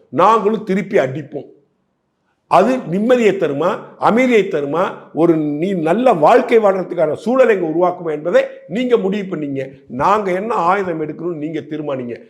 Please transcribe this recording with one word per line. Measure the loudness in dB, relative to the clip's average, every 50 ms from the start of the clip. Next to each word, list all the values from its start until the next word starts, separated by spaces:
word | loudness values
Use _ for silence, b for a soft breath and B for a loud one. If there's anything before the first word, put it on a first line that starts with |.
| _ _
நாங்களும் | 0 2 4 4 4 4 2 0 -2 -2 -2
திருப்பி | -2 -4 -4 -2 0 0 0
அடிப்போம். | 0 0 -2 -8 -12 -12 -12 -14 -14 -16 -20 _ _ _ _ _ _ _ _ _ _ _ _ _ _ _ _ _ _ 0
அது | 2 2 2 2 0 -2
நிம்மதியை | -4 -4 -4 -2 2 2 2 4 4 2 2 2
தருமா, | 0 -2 -2 -2 -2 -2 -2 -4 -8 -16 -8 -2
அமைதியை | 0 2 4 4 4 4 4 2
தருமா, | 2 2 -2 -4 -4 -2 -2 -2 -2 -2 -4 -10 -16 -8 -2
ஒரு | 2 2 2 2 2
நீ | 0 -2 -4 -2 -4 -2 -2
நல்ல | -2 0 0 2 2 4 2 4
வாழ்க்கை | 4 6 6 6 6 4 4 2 4
வாழ்றதுக்கான | 4 4 2 0 -2 -4 -2 -2 0 0 -2
சூழலை | -2 -2 0 2 2 4 4 2 2
இங்க | 0 -2
உருவாக்குமா | 0 0 0 0 0 -2 -6 -6
என்பதை | -6 -6 -2 0 0 0 0 0 -6 -14 -14 -8
நீங்க | -6 -4 -2 0 0 0
முடிவு | 2 0 -2 -4 -6 -6 -6
பண்ணீங்க. | -6 -6 -6 -6 -6 -8 -10 -12 -20 _ -10
நாங்க | -4 -2 0 2 2 2 0 -2
என்ன | -4 -4 -4 -4 -4
ஆயுதம் | -2 0 0 0 0 0 -4 -4 -6
எடுக்கணும்னு | -6 -8 -8 -8 -8 -8 -8
நீங்க | -8 -8 -8 -8 -8
தீர்மானிங்க. | -8 -8 -10 -8 -6 -6 -6 -6 -6 -8 -10 -12 b